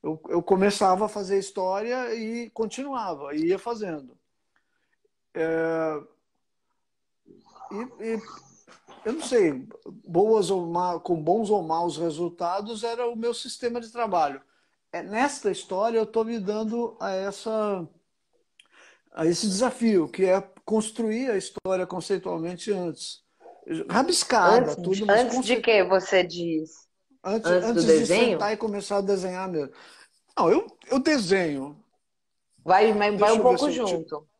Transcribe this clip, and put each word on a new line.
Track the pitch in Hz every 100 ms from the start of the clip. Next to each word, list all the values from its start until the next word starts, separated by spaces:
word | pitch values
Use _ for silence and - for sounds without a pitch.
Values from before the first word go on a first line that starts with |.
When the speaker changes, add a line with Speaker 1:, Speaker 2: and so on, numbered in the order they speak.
Speaker 1:
Eu, | 156 156 -
eu | 175
começava | 170 190 202 196 196 185 208
a |
fazer | 208 185 196
história | 190 - 185 196 226 254 240 226
e | 220 233 233
continuava, | - 220 - 277 262 202 147 139 151
e | 165
ia | 190
fazendo. | 233 233 202 156 131 _ _ _ _ _ _ _ _ _ _ _ _
É... | - 160 165 165 160 160 151 - _ _ _ _ _ _ _ _ _ _ _ _ - _ - -
e, | 202 247 - 226
e, | 220 - - _ _ _ - _ - 214
eu |
não | 311
sei, | 262 247 175 131 135 - - - -
boas | 165 214 220 175
ou | 190 170
ma-, | 170 180 170
com | - 170
bons | 156 226 208
ou | 208
maus | 165 160 175 147
resultados, | 170 151 175 170 170 190 208 220
era | 233 233 240
o | 233
meu | 233
sistema | 233 247 - 247 240
de | 226
trabalho. | 240 220 180 147 135 _ _ _ _ _
É, | 175
nesta | 185 214 277 269 214
história, | 185 - 190 226 226
eu | 220
tô | 226
me | 220 233
dando | 190 214 220 233 233 -
a | 196
essa, | 190 196 196 226 220 208 190 160 _ _ _ _ _ _ _ _ _ - _ _
a | - 160
esse | 170 214
desafio, | 190 247 - 233 196 151
que | - 185
é | 190 190 - -
construir | 220 214 - 226 220 262
a | 202
história | - - 190 185 180
conceitualmente | 185 - 190 185 170 165 180 -
antes. | 196 175 - - - _ _ - - - 165 -
Rabiscada, | 196 330 349 - 240 180 226 156
Speaker 2:
Antes | 147
Speaker 1:
tudo, | 180 196
Speaker 2:
de, | 208
Speaker 1:
mas | 214
Speaker 2:
antes | 247 247 214
de | 233
Speaker 1:
conce-, |
Speaker 2:
que | 233 214
você | 180 190 180 190
diz? | 175 170 170 156 160 - _ _ _ _
Speaker 1:
antes, | 185 220 175
Speaker 2:
Antes | 180 220
do |
Speaker 1:
antes | 226
de | 165 156
Speaker 2:
desenho? | 143 190 240
Speaker 1:
sentar | 165 202
e | 214
começar | 220 202 196 202
a |
desenhar | 196 196 185 180 190
mesmo. | 165 139 - - - _ _ _ -
Não, | 175
eu, | 269 453 _ -
eu | 269
desenho. | 311 294 180 196 170 143 139 147 _ _ _ _ _ _ _ _ 156
Speaker 2:
Vai, | 185 220
mas | 208 208 202
vai | 208
Speaker 1:
Deixa | 220
Speaker 2:
um |
Speaker 1:
eu |
ver |
Speaker 2:
pouco | 247 240 285
Speaker 1:
se | 247
eu | 208
te- |
Speaker 2:
junto. | 170 160 151 _